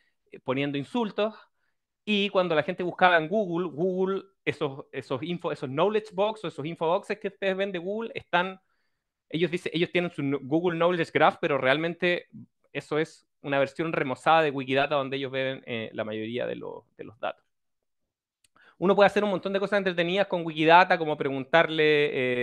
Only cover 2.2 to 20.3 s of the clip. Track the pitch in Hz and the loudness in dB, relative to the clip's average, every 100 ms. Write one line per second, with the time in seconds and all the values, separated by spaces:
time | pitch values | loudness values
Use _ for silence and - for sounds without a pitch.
2.2 | 202 196 180 156 165 180 180 - 185 170 | 0 0 2 0 0 -4 -6 2 4 4
3.2 | 156 214 190 170 175 139 185 185 190 196 | 2 0 0 -2 -4 -2 -2 0 0 -2
4.2 | - _ - 143 151 135 - 135 - 131 | -6 _ -6 -4 -4 -6 -12 -12 -6 -6
5.2 | 156 175 165 147 135 135 190 214 214 180 | -4 -6 -6 -6 -6 0 2 0 -4 -2
6.2 | 208 214 165 - 143 170 160 185 196 202 | -2 -2 -8 -8 -10 -4 -2 0 -2 -8
7.2 | 196 - 196 190 196 180 175 214 226 - | -8 -6 -4 -2 -4 -6 -6 -8 -8 -12
8.2 | - 170 185 190 _ _ _ _ _ _ | -2 0 0 -6 _ _ _ _ _ _
9.2 | _ 156 170 165 - 160 170 175 175 - | _ -2 -2 -2 -4 -2 0 0 -2 -2
10.2 | 139 139 131 160 180 165 170 180 160 147 | -2 -2 0 0 0 2 2 2 0 2
11.2 | 147 - 165 139 131 147 165 170 180 175 | 2 2 0 0 2 2 0 -2 -2 -2
12.2 | - - 120 _ _ 139 - 151 160 - | -6 -18 -20 _ _ -14 -4 -2 -2 -8
13.2 | _ _ 143 139 135 - 165 165 143 127 | _ _ -4 0 0 -2 -4 -2 -2 0
14.2 | - 160 156 139 131 135 143 147 135 135 | 4 4 4 0 0 0 2 0 -2 -4
15.2 | 135 135 131 131 - 120 110 117 107 107 | -4 -4 -4 -6 -8 -6 -6 -6 -6 -6
16.2 | 107 120 120 120 101 87 - - 95 107 | -6 -4 -4 -6 -10 -14 -18 -18 -18 -8
17.2 | - - _ _ _ _ _ _ _ _ | -8 -8 _ _ _ _ _ _ _ _
18.2 | _ _ _ _ _ _ 180 190 196 202 | _ _ _ _ _ _ 2 6 6 4
19.2 | 208 185 196 196 196 202 190 175 170 190 | 0 -2 -2 -4 0 0 0 -2 0 0
20.2 | 196 | 0